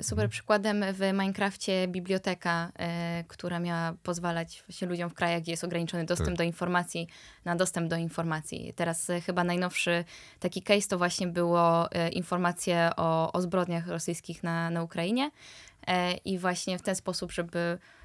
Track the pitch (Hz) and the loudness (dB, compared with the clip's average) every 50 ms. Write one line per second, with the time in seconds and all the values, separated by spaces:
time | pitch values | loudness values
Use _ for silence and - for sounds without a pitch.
0 | - - 208 214 208 208 - - - - 214 202 196 214 208 208 196 196 196 190 | -4 -2 0 0 0 0 -2 -4 0 2 2 2 4 2 2 2 0 0 0 0
1 | 196 190 196 196 196 196 196 202 196 202 196 - - 208 190 185 185 180 175 185 | 2 2 2 2 2 0 0 0 -2 -2 -2 -2 -2 0 2 2 2 0 -2 -4
2 | 175 185 190 190 - 196 180 - - 175 170 165 170 180 - - 175 170 170 170 | -2 0 0 0 2 -2 -2 -2 0 0 0 0 0 -4 -6 -6 -4 -4 -2 -2
3 | 170 170 170 170 170 - - - - 175 175 170 175 175 170 165 165 165 170 - | -2 -2 -2 -4 -6 -8 -12 -8 -6 -4 -2 -2 -2 -2 0 0 -2 -2 -4 -6
4 | - 180 175 170 175 175 165 165 165 165 - - - - - - 190 180 175 170 | -4 -4 -4 -2 -2 -2 -2 -2 -4 -6 -10 -20 -18 -16 -8 -6 -4 -4 -2 -2
5 | 175 170 - - 180 170 170 170 165 165 165 - 170 185 170 170 170 160 - 170 | -4 -4 -2 0 0 0 2 0 -2 -4 -4 -4 -4 -2 -2 -2 -2 0 -2 -2
6 | 160 170 175 165 160 165 180 165 165 170 165 - 180 185 175 175 175 - - 170 | 0 0 2 2 2 0 2 2 2 0 0 -2 -2 2 2 0 0 0 -6 -8
7 | 165 - - - - - - - - 170 175 170 185 180 - 170 170 160 165 170 | -8 -8 -12 -20 -20 -20 -20 -10 -4 -2 2 2 2 2 2 -2 0 0 0 0
8 | 165 165 - - 165 165 156 156 151 - - - - - - - 170 165 165 165 | -2 -2 -2 -2 -2 -2 -2 -2 -4 -8 -10 -8 -8 -10 -2 -2 0 0 0 -2
9 | - - 175 175 170 - 180 180 175 175 175 180 185 180 - - - 180 170 170 | -2 -2 -2 -2 0 -2 0 2 2 2 2 2 0 0 0 0 0 2 2 0
10 | 170 - - - - - - - - 180 - 180 - - 202 208 202 - 196 175 | 0 -4 -12 -20 -20 -20 -14 -4 -4 -2 -2 -2 2 4 4 4 4 2 0 2
11 | 175 180 - - 185 175 170 175 175 170 170 170 170 170 165 170 170 - - 175 | 2 0 2 0 -2 0 2 2 4 4 6 6 6 6 6 4 2 2 0 0
12 | 165 165 - 180 175 - 180 180 180 175 170 - - 180 170 170 165 170 - - | 0 0 0 -2 -2 0 0 2 2 2 0 0 0 2 4 4 4 4 4 2
13 | 165 165 160 160 160 - - 180 180 170 180 185 175 175 170 170 170 175 170 160 | 2 2 4 2 2 2 0 0 0 2 2 2 2 2 0 -2 -2 -2 -4 -4
14 | - 170 170 - - - 165 - - 170 165 165 170 165 170 170 165 165 - 170 | -2 -4 -4 -4 -6 -10 -10 -6 -4 -2 0 0 0 0 0 -2 -2 -2 -2 -2
15 | 170 190 233 254 277 302 _ - - - - - - - - - - - 185 180 | 0 0 2 0 0 -2 _ -12 -20 -20 -20 -20 -20 -20 -20 -10 -2 0 2 2
16 | 180 180 180 - - 190 190 175 185 180 180 175 - 190 185 185 - 196 185 - | 2 0 -2 -2 -2 -4 -4 0 0 0 0 0 -2 -4 -4 -4 -2 -2 -2 -2
17 | - 190 175 - 180 175 - 185 170 170 - 170 170 170 170 175 - - - - | -2 -4 -4 -4 -6 -6 -4 -4 -4 -2 -2 -2 0 0 -2 -4 -8 -20 -20 -20